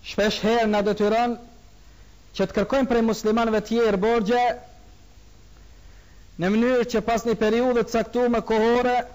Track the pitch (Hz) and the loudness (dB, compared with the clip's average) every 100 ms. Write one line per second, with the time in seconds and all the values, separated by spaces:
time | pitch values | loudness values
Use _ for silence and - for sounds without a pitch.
0 | - - 208 - 208 233 220 208 202 208 | -8 -2 0 0 0 2 2 0 0 0
1 | 208 220 240 233 - - - - - - | 0 2 0 -4 -12 -20 -20 -20 -20 -20
2 | - - - - 190 - 202 269 262 233 | -20 -20 -16 -6 -2 -2 -2 0 0 2
3 | 226 214 214 226 233 214 214 226 226 196 | 0 0 0 0 0 -2 0 0 2 2
4 | 214 233 196 240 247 226 - - - - | 0 0 2 2 0 -2 -12 -20 -20 -20
5 | - - - - - - - - - - | -20 -20 -20 -20 -20 -20 -20 -20 -20 -20
6 | - - - - 175 214 240 254 240 214 | -20 -20 -20 -6 -2 2 2 0 0 -2
7 | 220 226 233 220 214 233 254 240 220 226 | -2 -2 -2 0 0 2 2 0 0 -2
8 | 220 240 247 226 - 220 226 240 247 247 | -2 0 0 0 0 0 2 2 2 0
9 | 240 | -4